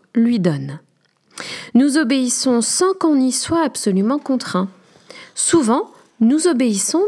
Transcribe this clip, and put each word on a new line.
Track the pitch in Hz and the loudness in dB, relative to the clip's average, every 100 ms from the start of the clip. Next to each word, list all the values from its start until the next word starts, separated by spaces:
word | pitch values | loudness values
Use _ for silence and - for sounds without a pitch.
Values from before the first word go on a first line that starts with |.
| - | -6
lui | 233 233 240 | 0 2 2
donnent. | 175 143 139 147 _ _ _ _ _ - - - - | 0 -2 -6 -12 _ _ _ _ _ -18 -14 -14 -2
Nous | 240 277 277 | 2 2 2
obéissons | 247 269 254 - 262 240 | 2 0 0 -2 0 0
sans | 226 - 370 | 0 0 0
qu'on | 381 330 285 | 2 2 2
y | 254 | 2
soit | 247 - 330 | -2 -2 0
absolument | 311 - 214 190 208 294 | -2 -2 -2 0 0 -2
contraint. | 285 254 - 185 190 - _ _ - - - | -2 -4 -2 -4 -4 -8 _ _ -20 -20 -16
Souvent, | - - 330 226 262 - - _ - | -8 0 2 2 0 -2 -12 _ 0
nous | 226 302 349 | 2 2 2
obéissons | 247 254 196 - 320 | 2 0 -2 -2 0